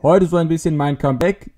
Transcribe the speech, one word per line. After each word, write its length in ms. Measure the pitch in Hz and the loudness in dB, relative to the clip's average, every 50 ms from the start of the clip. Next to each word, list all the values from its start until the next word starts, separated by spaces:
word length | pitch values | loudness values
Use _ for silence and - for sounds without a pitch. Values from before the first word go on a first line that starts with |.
| - | 0
Heute 240 | 147 175 196 185 | 2 4 4 2
so 100 | 160 170 | 2 0
ein 120 | 170 165 160 | 0 0 0
bisschen 280 | 165 160 - 170 156 | -2 -2 -2 -2 -2
mein 220 | 147 143 143 143 - | -2 -2 -2 -2 -2
Comeback. 540 | - 139 135 123 165 185 196 - - - - | -2 -2 0 0 0 -2 -2 -4 -10 -20 -16